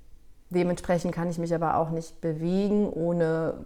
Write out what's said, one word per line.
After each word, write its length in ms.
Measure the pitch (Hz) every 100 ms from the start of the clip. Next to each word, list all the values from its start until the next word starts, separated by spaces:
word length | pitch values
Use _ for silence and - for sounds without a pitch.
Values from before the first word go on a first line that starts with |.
| - - - - -
dementsprechend 600 | 180 175 175 - 175 175
kann 160 | 170 175
ich 120 | 170
mich 160 | 170 165
aber 220 | 160 -
auch 120 | 160
nicht 320 | 165 165 -
bewegen, 640 | 165 156 165 190 202 208 208
ohne 800 | 160 170 175 160 160 160 -